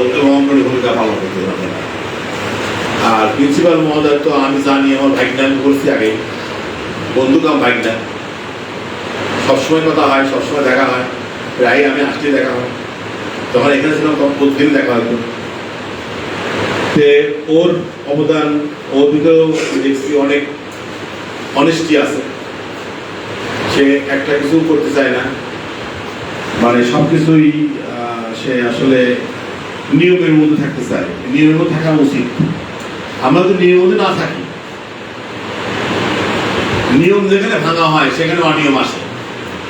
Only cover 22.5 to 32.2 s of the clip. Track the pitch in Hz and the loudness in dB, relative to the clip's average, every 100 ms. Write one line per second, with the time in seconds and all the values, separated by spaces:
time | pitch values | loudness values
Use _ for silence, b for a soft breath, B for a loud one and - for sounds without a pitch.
22.5 | - - - - - - - - - - | -12 -12 -12 -12 -12 -12 -12 -10 -8 -8
23.5 | - - - 139 139 139 139 143 143 139 | -6 -2 2 4 2 0 -2 0 -2 2
24.5 | 160 156 143 131 139 127 123 135 - - | 2 2 2 2 2 2 0 -4 -6 -8
25.5 | - - - - - - - - - - | -10 -10 -10 -10 -10 -10 -10 -10 -8 -6
26.5 | - 120 120 120 147 - 160 160 160 151 | 0 2 4 2 2 2 4 4 6 6
27.5 | 151 147 131 120 120 120 117 113 113 135 | 4 0 -2 -6 -6 -6 -6 -8 -6 -4
28.5 | 127 120 120 131 127 123 120 - - - | 0 0 0 4 4 4 0 -4 -8 -10
29.5 | - - - - 156 180 180 160 156 151 | -10 -10 -10 -8 0 2 4 4 4 4
30.5 | - - - - - - - 123 143 156 | 2 0 -4 -4 -4 -4 -6 -2 2 4
31.5 | 160 170 156 160 156 139 - | 4 2 0 2 4 4 2